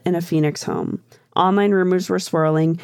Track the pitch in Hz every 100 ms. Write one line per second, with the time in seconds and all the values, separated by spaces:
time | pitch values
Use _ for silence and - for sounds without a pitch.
0 | 175 170 170 160 151 - - 87 85 -
1 | - - _ - 185 202 202 196 180 185
2 | 180 185 - 165 156 156 160 170